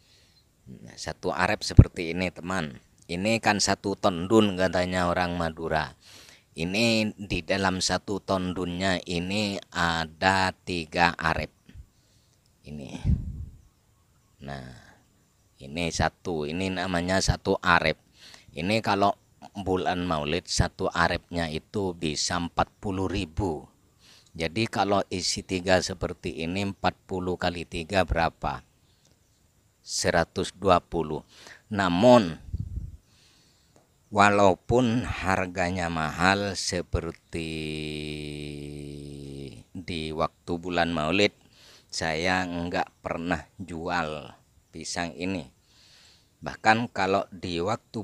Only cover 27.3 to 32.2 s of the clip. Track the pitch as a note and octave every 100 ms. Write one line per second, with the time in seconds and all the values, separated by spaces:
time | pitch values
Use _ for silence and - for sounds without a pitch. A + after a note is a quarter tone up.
27.3 | F2 F2+ E2+ D#2 F2 D#2+ F#2+ E2+ E2 D#2+
28.3 | - D2+ C2 - _ _ _ _ _ _
29.3 | _ _ _ _ _ - - F#2 E2+ E2
30.3 | F#2+ E2+ F2+ F#2+ F2 - E2+ D#2 D2 -
31.3 | - - - - G2+ F#2 F2 B2 A#2+